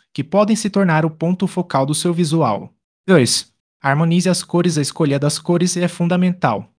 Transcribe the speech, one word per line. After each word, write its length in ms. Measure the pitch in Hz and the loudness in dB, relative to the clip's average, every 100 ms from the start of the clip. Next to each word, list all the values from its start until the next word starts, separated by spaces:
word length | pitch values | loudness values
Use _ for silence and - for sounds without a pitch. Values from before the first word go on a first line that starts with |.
| _ | _
que 100 | - | -10
podem 320 | 139 196 208 220 | -2 0 2 0
se 140 | 208 | -2
tornar 360 | 196 190 156 160 | 0 2 2 0
o 40 | |
ponto 360 | 160 165 180 185 | -2 -4 -2 -2
focal 400 | - 175 135 139 | -4 -2 -2 0
do 80 | |
seu 200 | 151 175 | -2 -2
visual. 600 | 170 170 165 131 101 - _ _ _ - | 0 0 0 0 -2 -8 _ _ _ 2
Dois. 440 | 175 120 - - _ _ _ | 4 4 0 -6 _ _ _
Harmonize 480 | 139 143 165 170 180 | -2 0 2 2 0
as 140 | 180 | -2
cores. 340 | - 175 175 151 | -2 -2 0 0
A 40 | |
escolha 380 | 139 - 156 139 | -2 -2 0 0
das 180 | 147 - | -2 -2
cores 400 | - 175 180 175 | -2 0 0 -2
é 100 | 175 | -4
fundamental. 840 | - 170 180 180 180 139 101 107 | -2 -2 2 0 0 -2 -2 -6